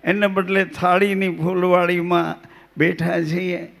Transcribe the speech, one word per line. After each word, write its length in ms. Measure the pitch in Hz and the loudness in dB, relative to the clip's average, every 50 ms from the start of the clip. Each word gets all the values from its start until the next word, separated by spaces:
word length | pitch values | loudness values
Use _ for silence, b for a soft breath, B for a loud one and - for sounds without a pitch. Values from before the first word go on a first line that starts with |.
એને 240 | - - 185 208 208 | -2 -2 0 0 0
બદલે 380 | 202 190 196 185 180 190 196 190 | 0 0 -2 -2 0 0 0 0
થાળીની 640 | - - - 180 180 180 185 202 202 196 190 196 185 | -2 -4 -2 0 2 4 4 2 2 0 0 -2 -2
ફૂલવાડીમાં 1200 | 165 165 160 175 185 180 180 180 180 180 175 170 180 175 170 175 175 170 165 160 165 - B B B B B B _ | -2 -2 -2 -2 0 0 2 4 4 4 4 2 0 0 0 0 0 0 0 -2 -6 -10 B B B B B B _
બેઠા 460 | - 151 175 180 - 160 175 175 170 | 0 0 0 2 0 -2 -2 0 -2
છીએ. 500 | 165 151 165 180 185 180 175 175 - - - _ | -2 -2 -4 -4 -4 -4 -6 -6 -10 -14 -18 _